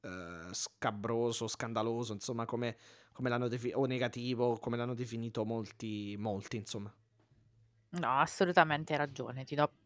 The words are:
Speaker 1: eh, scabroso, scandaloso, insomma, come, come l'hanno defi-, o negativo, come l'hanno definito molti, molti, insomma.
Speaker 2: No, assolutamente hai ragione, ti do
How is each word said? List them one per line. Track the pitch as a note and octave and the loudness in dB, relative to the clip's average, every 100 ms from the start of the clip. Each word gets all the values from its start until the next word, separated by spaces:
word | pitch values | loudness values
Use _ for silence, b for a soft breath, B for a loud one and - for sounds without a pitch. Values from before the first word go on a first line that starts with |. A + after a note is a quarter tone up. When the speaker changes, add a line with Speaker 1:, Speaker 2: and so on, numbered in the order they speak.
Speaker 1:
eh, | - F#2 E2+ E2+ E2+ | -8 -8 -8 -10 -8
scabroso, | G#2+ - _ B2 G#2 A2 A#2 A#2+ A#2 A2+ | -6 -6 _ -2 0 0 2 2 0 -2
scandaloso, | - A#2 A2+ A2 A#2 A2+ | -2 -2 0 0 0 -2
insomma, | G#2 - A#2 A2+ | -4 -4 -4 -2
come, | A#2+ A#2+ A2 b b b | -2 -2 -4 b b b
come | - B2+ | -4 0
l'hanno | A#2+ B2 | 0 0
defi-, | A#2 A#2+ | 0 -2
o | G2 C3+ | 2 2
negativo, | B2+ A#2+ A#2+ B2 A#2+ B2 A2+ | 2 0 -2 -4 2 2 2
come | - A#2 | 0 -2
l'hanno | A#2+ | -2
definito | A#2+ B2 A2+ A#2 A2 A2 | -2 -4 -4 -4 -2 0
molti, | A2+ G#2+ - A2+ G#2 G2+ G2+ | -2 -4 -6 -6 -4 -6 -4
molti, | A2 G2 - A2+ | -2 -2 -4 -6
insomma. | G2+ - G2+ - _ _ _ _ _ _ _ _ _ F3 | -4 -6 -8 -14 _ _ _ _ _ _ _ _ _ -2
Speaker 2:
No, | C3+ C3 | 2 4
assolutamente | D#3+ - F#3 F3+ D#3+ D3 D#3 | 4 4 6 8 8 4 0
hai | D3+ | 0
ragione, | C#3+ C#3 A#2+ B2+ C3 | 0 -2 -8 -8 -4
ti | C#3+ | 2
do | D3 _ | 2 _